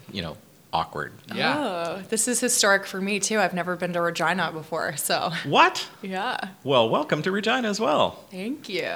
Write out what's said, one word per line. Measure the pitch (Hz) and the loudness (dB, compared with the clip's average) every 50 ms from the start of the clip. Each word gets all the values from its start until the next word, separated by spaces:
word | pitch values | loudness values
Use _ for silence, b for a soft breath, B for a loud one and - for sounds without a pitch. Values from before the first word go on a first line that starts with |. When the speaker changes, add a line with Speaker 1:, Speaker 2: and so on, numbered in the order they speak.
| - - | -18 -12
Speaker 1:
you | - 98 | -10 -8
know, | 85 80 73 - - - - - - - - | -8 -8 -10 -12 -16 -20 -20 -20 -10 -4 -2
awkward. | 82 82 - - - 76 131 - - - - - | -2 -2 -2 -4 -8 -8 -8 -10 -14 -16 -12 -6
Speaker 2:
Yeah. | - 139 160 - 302 | -2 0 0 0 0
Speaker 3:
Oh, | 294 226 185 170 170 170 160 196 185 - | -2 -4 -4 -4 -4 -6 -6 -8 -8 -6
this | 226 214 - 254 | -4 -2 0 0
is | 247 240 | 0 0
historic | 247 240 240 - - 208 196 190 196 | 0 0 2 4 4 4 4 4 2
for | - - 190 | -2 -6 -4
me, | 190 196 208 196 | -4 -2 -2 -2
too. | 190 - 220 214 | -2 0 0 2
I've | 196 175 180 | 2 2 0
never | 180 170 180 180 | -2 -2 -2 -2
been | 175 180 175 175 | -2 -2 -2 0
to | 175 | 0
Regina | 170 170 170 170 170 160 175 190 170 160 | 0 0 0 0 0 0 2 2 0 -2
before, | - 160 151 - - 160 - - 156 143 | -4 -6 -8 -6 -4 -2 -2 -2 -2 -2
so. | - - 185 151 - - 160 170 - | -2 0 0 2 0 0 -2 -4 -2
Speaker 1:
What? | 135 151 247 320 359 339 - - - - - | 2 6 6 6 6 4 0 -6 -10 -12 -12
Speaker 3:
Yeah. | - 196 190 185 202 254 247 - - 190 185 - - | -10 -6 -4 -4 -2 -2 -4 -4 -6 -8 -10 -8 0
Speaker 1:
Well, | 127 139 123 117 - | 4 6 6 6 6
welcome | 165 226 302 - - 151 156 | 4 2 0 0 0 0 0
to | 190 | 0
Regina | 185 208 208 220 240 262 247 220 | 0 0 0 2 0 2 0 0
as | 202 196 | -2 0
well. | 226 269 302 254 107 90 - - - - | 0 2 4 4 4 2 0 -4 -16 -14
Speaker 3:
Thank | - 185 190 226 277 - - - | -12 -8 -8 -6 -8 -8 -8 -6
you. | 196 170 147 - 85 | -4 -4 -2 -2 -4